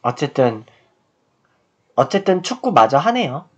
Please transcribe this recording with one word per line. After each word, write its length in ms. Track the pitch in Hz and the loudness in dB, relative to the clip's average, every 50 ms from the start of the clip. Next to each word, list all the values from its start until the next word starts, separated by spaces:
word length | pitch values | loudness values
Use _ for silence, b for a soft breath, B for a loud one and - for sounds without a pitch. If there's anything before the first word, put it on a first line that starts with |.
어쨌든, 640 | - 117 120 - 151 139 - - 127 120 110 110 113 b b b b b b _ _ _ _ _ _ _ _ _ _ _ _ _ _ _ _ _ _ _ _ | -4 -6 -4 -4 -6 -4 0 0 0 0 0 -6 -14 b b b b b b _ _ _ _ _ _ _ _ _ _ _ _ _ _ _ _ _ _ _ _
어쨌든 480 | - 135 - - 196 196 - 185 180 | -2 -2 0 -2 -2 0 0 0 0
축구마저 560 | 180 - 254 - - 262 190 120 113 113 139 | -2 -6 -10 -4 -4 2 4 4 4 4 2
하네요. 500 | 139 160 226 240 254 214 135 127 156 - _ _ | 0 0 0 -2 -2 -4 -4 -6 -10 -12 _ _